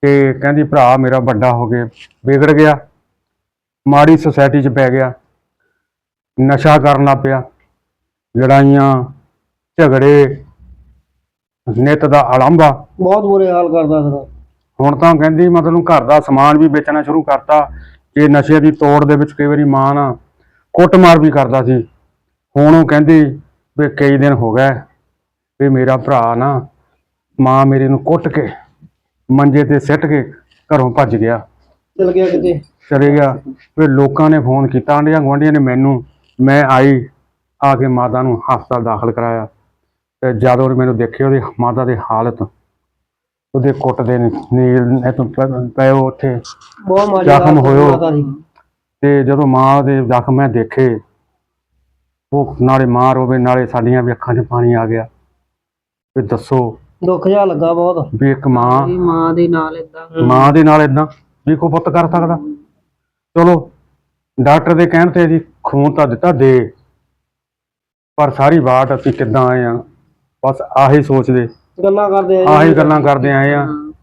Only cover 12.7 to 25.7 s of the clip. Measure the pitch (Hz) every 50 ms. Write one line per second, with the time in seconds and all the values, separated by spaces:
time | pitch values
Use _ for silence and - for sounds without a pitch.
12.7 | 135 131 - _ _ - 185 180 196 214 208 202 196 196 190 185 180 175 175 170
13.7 | 156 170 160 151 156 156 147 143 143 143 135 - - - - _ _ _ _ _
14.7 | _ _ 135 143 147 - 170 170 165 156 151 156 160 156 170 180 175 170 156 160
15.7 | 165 170 170 170 170 147 123 120 147 151 143 - 139 135 139 147 147 151 156 160
16.7 | 139 151 151 - 147 151 143 143 147 160 151 - 139 139 - - 151 151 147 143
17.7 | - - - - _ _ _ _ _ 143 147 151 143 147 135 - 156 156 143 156
18.7 | 151 - 156 143 143 147 147 143 147 143 147 151 147 - 147 147 151 151 151 143
19.7 | 135 135 135 135 143 143 143 135 120 - _ _ _ _ _ _ _ _ _ _
20.7 | _ - 175 175 - 185 185 175 170 165 151 156 147 147 135 127 120 135 127 120
21.7 | 131 123 113 - _ _ _ _ _ _ _ _ _ _ _ _ _ 143 143 151
22.7 | 156 165 160 131 147 147 151 147 165 160 151 139 123 143 - _ _ _ _ _
23.7 | _ - 147 147 139 143 143 139 139 139 135 143 - 107 117 113 107 123 135 139
24.7 | 131 127 - _ _ _ _ _ _ _ _ _ _ _ _ _ _ _ 135 139